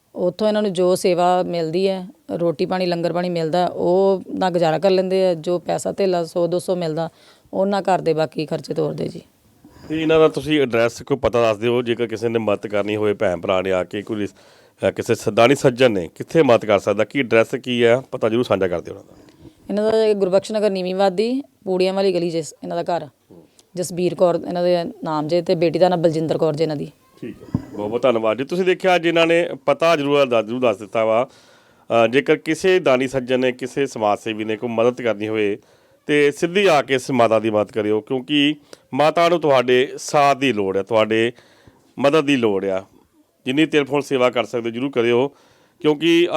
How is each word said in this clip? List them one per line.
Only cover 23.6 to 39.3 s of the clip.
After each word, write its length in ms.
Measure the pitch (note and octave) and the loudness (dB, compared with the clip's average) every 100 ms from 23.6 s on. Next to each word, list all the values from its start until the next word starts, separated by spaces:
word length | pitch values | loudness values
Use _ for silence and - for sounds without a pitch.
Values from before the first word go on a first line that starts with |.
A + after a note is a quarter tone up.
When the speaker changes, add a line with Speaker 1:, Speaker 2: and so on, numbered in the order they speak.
| _ F3+ | _ -10
Speaker 1:
ਜਸਬੀਰ 400 | F3+ E3+ F3 E3+ | -8 -2 -2 2
ਕੌਰ 240 | F3+ E3+ - | 2 2 -2
ਇਹਨਾਂ 160 | F3 | -2
ਦੇ 200 | F3+ F3 E3+ - | 0 0 -2 -8
ਨਾਮ 240 | E3+ D#3 D3+ | -6 -4 0
ਜੇ, 140 | F3 | -2
ਤੇ 140 | E3+ E3+ | 0 0
ਬੇਟੀ 240 | E3+ D#3+ | 2 2
ਦਾ 100 | F3+ | 2
ਨਾਮ 120 | F3+ | 2
ਬਲਜਿੰਦਰ 360 | E3+ D#3 D#3+ D#3 | 0 0 -2 0
ਕੌਰ 180 | D#3+ D3 | -2 0
ਜੇ 80 | |
ਇਹਨਾਂ 120 | D#3+ D3 | -2 -4
ਦੀ। 160 | D#3+ _ _ - | -8 _ _ -18
Speaker 2:
ਠੀਕ 140 | A#2+ - | -16 -16
ਹੈ, 180 | - - - | -8 -8 -6
ਬਹੁਤ 160 | - G#2 | -8 -4
ਬਹੁਤ 120 | A#2 | 0
ਧੰਨਵਾਦ 360 | C3 A2+ A2 A2 | 2 2 0 -2
ਜੀ। 60 | |
ਤੁਸੀਂ 220 | C3+ F3 F#3 | -4 -2 0
ਦੇਖਿਆ, 320 | F3 F#3 F3+ | 0 2 2
ਜਿਨ੍ਹਾਂ 300 | E3+ E3 E3 | 2 2 4
ਨੇ 220 | E3+ E3+ - - | 2 0 -4 -2
ਪਤਾ 300 | C#3+ E3 D#3+ | 2 2 2
ਜ਼ਰੂਰ 300 | C#3+ C#3+ C3+ | 2 2 2
ਦੱਸ, 200 | A#2 G#2+ | 2 0
ਜ਼ਰੂਰ 160 | B2+ | 0
ਦੱਸ 160 | B2 G2 | 0 0
ਦਿੱਤਾ 280 | G#2 A#2 A2 | -4 -2 0
ਵਾ। 220 | A2+ C3 | 0 -2
ਅਹ, 800 | - _ _ _ _ - A#2 A2+ | -8 _ _ _ _ -2 2 4
ਜੇਕਰ 300 | B2+ C3 D3+ | 2 2 -2
ਕਿਸੇ 420 | D#3 D3+ F#3+ F#3 | -2 -2 2 2
ਦਾਨੀ 280 | D3 B2+ C3 | 2 2 0
ਸੱਜਣ 320 | C3+ B2 B2+ | -4 -2 0
ਨੇ, 120 | B2+ | 0
ਕਿਸੇ 340 | B2 C3 C#3+ C3+ | -4 -8 -4 -4
ਸਮਾਜ 340 | A#2 G#2 G2 | -2 -2 0
ਸੇਵੀ 240 | A2+ G#2+ | -4 -6
ਨੇ 140 | G#2+ G#2+ | -6 -6
ਕੋਈ 120 | B2 | -4
ਮਦਦ 320 | A2+ A#2+ B2 | 0 0 0
ਕਰਨੀ 260 | A#2 G2+ G#2+ | -4 -4 -4
ਹੋਵੇ, 300 | A2 G#2 A2 _ _ _ _ - | -2 -2 -2 _ _ _ _ -2
ਤੇ 240 | D3 C#3+ | 2 2
ਸਿੱਧੀ 340 | C#3+ E3+ F#3 F#3+ | 0 -2 2 2
ਆ 160 | C#3+ | 2
ਕੇ 120 | B2+ | 2
ਇਸ 180 | C3 C#3 | -2 -2
ਮਾਤਾ 280 | B2+ A2+ A2 | 2 4 2
ਦੀ 100 | A2 | 2
ਮਦਦ 220 | G#2+ G2+ | 0 -2
ਕਰਿਓ, 300 | A2 G#2 G#2+ | -2 -2 -2
ਕਿਉਂਕਿ 540 | - C3 B2+ D3 C#3+ D3 _ - - | -2 -6 -2 0 0 -2 _ -20 -8
ਮਾਤਾ 360 | C3 D3+ E3+ | 0 2 2
ਨੂੰ 120 | E3+ | 2